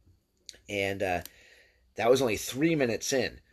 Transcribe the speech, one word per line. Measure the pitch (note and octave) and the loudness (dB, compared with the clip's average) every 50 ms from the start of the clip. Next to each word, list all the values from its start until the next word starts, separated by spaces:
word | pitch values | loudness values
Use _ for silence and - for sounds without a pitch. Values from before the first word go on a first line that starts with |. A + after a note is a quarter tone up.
| _ _ - _ _ _ _ _ _ - - - _ - | _ _ -20 _ _ _ _ _ _ -20 -20 -20 _ -6
And, | G#2 G2+ G2 G2 G2 F#2+ | -4 -2 -2 -2 -2 -2
uh, | G2+ F#2 F2+ E2+ E2+ - - - - - - - - _ _ _ _ _ - | -2 -2 -2 -4 -6 -8 -18 -20 -20 -20 -20 -20 -20 _ _ _ _ _ -6
that | - G#2+ A#2 | 0 4 4
was | C3 C3 | 4 6
only | C3+ A#2+ G#2 F2+ | 4 0 0 -2
three | - - - B2+ D3+ E3+ E3 | -4 -6 -4 0 0 2 2
minutes | D3+ C3+ A#2 A2 - - - | 2 2 0 0 -2 -2 -2
in. | - C3 A2 E2+ - - - _ | 0 0 0 -2 -4 -10 -20 _